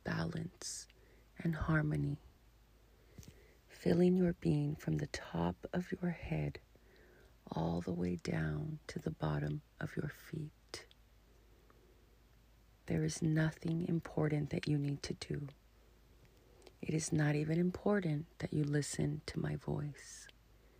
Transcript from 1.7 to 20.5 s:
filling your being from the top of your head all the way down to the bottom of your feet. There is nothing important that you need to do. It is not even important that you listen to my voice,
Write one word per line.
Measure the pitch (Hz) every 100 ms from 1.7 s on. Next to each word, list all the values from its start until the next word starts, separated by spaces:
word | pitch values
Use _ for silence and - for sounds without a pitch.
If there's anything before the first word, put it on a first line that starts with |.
| 156 151 151 143 147 - - - - - - - - - - - - - - -
filling | - 180 170 180 185
your | 175 170
being | 165 147 147
from | 151 - 151
the | 147
top | - - 170 - - -
of | 180 180
your | 185 175
head | 165 - 156 147 - - - - - - - - - -
all | 160 165 170
the | 175
way | 175 175 175
down | - 165 - 147 156 156 -
to | -
the | -
bottom | - 80 151 147 147 - -
of | 156 -
your | 156 - -
feet. | 156 151 - - - - - - - - - - - - - - - - - - - - - - - -
There | 165
is | 156 -
nothing | 165 156 160 - 165 165 180
important | 170 - - 151 147 147
that | 175 -
you | 147
need | 143 143
to | -
do. | 185 - 147 143 - - - - - - - - - - - - -
It | -
is | 160 -
not | 151 151
even | 147 156 160
important | 180 - 202 208 170 147 165 -
that | 160
you | 156
listen | 147 147 139 - 151 151 -
to | -
my | 151 151
voice, | - - 147 139 - - - - -